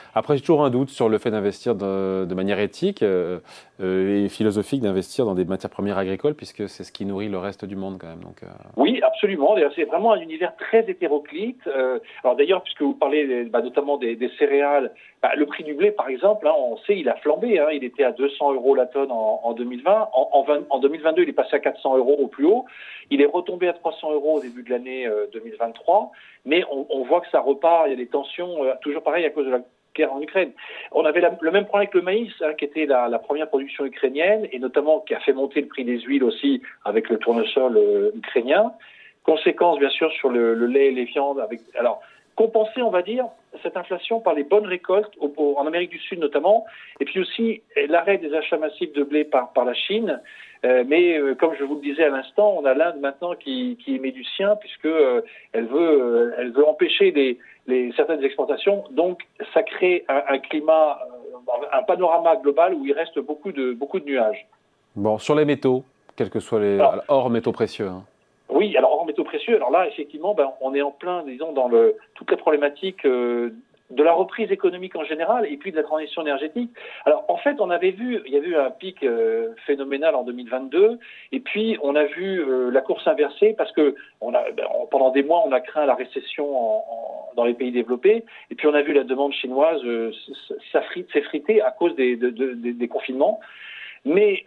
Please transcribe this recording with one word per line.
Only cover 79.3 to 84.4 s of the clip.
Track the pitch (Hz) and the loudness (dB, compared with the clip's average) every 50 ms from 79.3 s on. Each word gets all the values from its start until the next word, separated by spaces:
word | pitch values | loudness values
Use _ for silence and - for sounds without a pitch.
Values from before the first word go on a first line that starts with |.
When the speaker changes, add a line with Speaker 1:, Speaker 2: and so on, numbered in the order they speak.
| 113 113 113 113 - - - | 0 0 -2 -4 -8 -8 -4
Speaker 2:
phénoménal | - 143 139 135 135 139 139 151 165 147 | -2 -2 -2 -2 -4 -4 -2 0 2 2
en | 127 123 | 0 0
deux | 123 | -4
mille | 120 123 123 117 | -6 -10 -10 -6
vingt-deux, | 120 131 135 131 143 175 202 220 240 233 - - - - - - | -6 -6 -6 -2 2 4 4 4 2 0 -10 -18 -20 -20 -12 -8
et | - 262 | -8 -6
puis | 254 - - 202 220 226 220 - | -6 -4 -4 -2 -2 -2 -2 -2
on | 147 139 139 | -2 0 2
a | 151 151 | 2 2
vu, | 143 - 170 185 196 190 180 | 0 -2 -4 -6 -4 -2 -2
euh, | 151 135 131 127 127 123 | -2 0 0 0 0 2
la | 123 135 | 2 0
course | 131 - 170 - - 175 | 2 0 -4 -2 0 0
inversée | 151 139 151 139 - - 202 214 220 - | 2 2 2 0 2 2 2 4 4 2
parce | 160 - | -4 -2
que | - 170 151 139 - - - - _ - | 0 2 2 2 2 -2 -8 -20 _ -10
on | 113 120 120 | -6 -2 -2
a, | 123 | 0